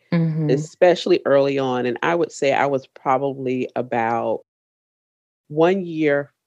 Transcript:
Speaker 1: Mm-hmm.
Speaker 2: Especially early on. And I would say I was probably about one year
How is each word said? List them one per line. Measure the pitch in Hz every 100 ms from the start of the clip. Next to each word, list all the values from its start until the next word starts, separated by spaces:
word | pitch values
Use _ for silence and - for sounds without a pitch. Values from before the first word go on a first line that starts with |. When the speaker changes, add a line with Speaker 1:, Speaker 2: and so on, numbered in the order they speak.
| _
Speaker 1:
Mm-hmm. | 170 165 160 151
Speaker 2:
Especially | 139 156 - 180 175 - 175 -
early | 139 143 135
on. | 131 123 123
And | 120
I | 160 170
would | 160
say | - 139
I | 135 139
was | 139 -
probably | - 147 131 139 135 131 131 123 123
about | 123 120 113 117 117 107 - _ _ _ _ _ _ _ _ _ -
one | 151 170 196
year | 175 156 151 143 139 _